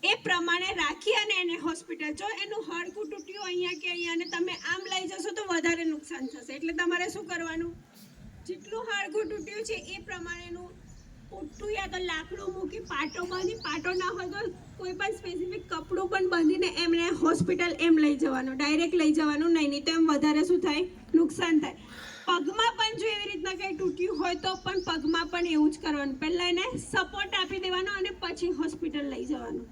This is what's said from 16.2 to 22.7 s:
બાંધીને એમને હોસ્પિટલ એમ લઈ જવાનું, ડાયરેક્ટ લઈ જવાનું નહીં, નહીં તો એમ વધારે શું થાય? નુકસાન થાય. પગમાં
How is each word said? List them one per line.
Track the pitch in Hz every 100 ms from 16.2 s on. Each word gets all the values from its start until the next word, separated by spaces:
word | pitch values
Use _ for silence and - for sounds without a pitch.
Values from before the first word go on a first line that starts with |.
| 370
બાંધીને | 349 311 359 359 330
એમને | 339 339 339 339
હોસ્પિટલ | 320 - - 359 349 - 330
એમ | 320
લઈ | 302 285
જવાનું, | 302 262 262 262
ડાયરેક્ટ | 294 311 339 349
લઈ | 311 302
જવાનું | 311 294 339 330
નહીં, | 285
નહીં | 285 294
તો | 330
એમ | 320
વધારે | 294 302 302 349
શું | 359
થાય? | - 294 359 - - 320
નુકસાન | 330 - 349 311
થાય. | - - - - - -
પગમાં | - 349 294 427 466